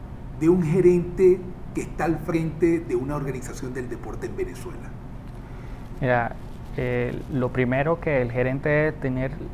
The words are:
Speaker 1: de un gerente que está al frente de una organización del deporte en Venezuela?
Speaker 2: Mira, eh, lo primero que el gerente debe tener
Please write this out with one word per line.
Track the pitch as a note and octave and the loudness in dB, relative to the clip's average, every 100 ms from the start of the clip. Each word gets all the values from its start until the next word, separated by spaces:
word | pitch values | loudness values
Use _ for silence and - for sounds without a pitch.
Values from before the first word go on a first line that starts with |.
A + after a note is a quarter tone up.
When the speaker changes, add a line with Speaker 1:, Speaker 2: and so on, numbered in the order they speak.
| - - - - | -12 -12 -10 0
Speaker 1:
de | D#3+ | 4
un | F#3 | 6
gerente | D#3 F#3 F3 F3+ F3 - F#3 F3+ - - - | 6 6 8 6 2 6 6 6 2 -10 -8
que | - | -8
está | - - D#3+ | -6 -4 0
al | D#3 | 0
frente | - E3 D#3+ D3 E3+ E3+ | 0 0 0 2 4 4
de | - - | 2 -2
una | C3+ D3 | 0 -2
organización | D3 C3 A#2+ A2 B2+ | -2 -4 -6 -8 -8
del | B2+ B2 | -6 -6
deporte | A#2 G#2+ A2 A#2 | -8 -8 -8 -6
en | G#2 | -4
Venezuela? | F#3+ - - - - - - - - - - - - - - - | -6 -6 -10 -10 -10 -12 -12 -12 -12 -12 -12 -12 -12 -12 -10 -2
Speaker 2:
Mira, | B2+ B2 A#2 - - - - - | 2 2 2 -4 -10 -10 -8 -4
eh, | B2+ B2 B2 - - | -2 0 0 -4 -4
lo | B2+ B2 | -2 0
primero | B2 B2 C3 C#3+ E3 | 2 2 2 2 0
que | - C#3 | 2 2
el | B2 | 2
gerente | B2 B2+ C3+ D3+ | 0 0 0 2
debe | D3+ D#3 | 2 2
tener | D3+ C3+ B2+ C3+ C#3+ - | 0 -2 -2 -2 -4 -8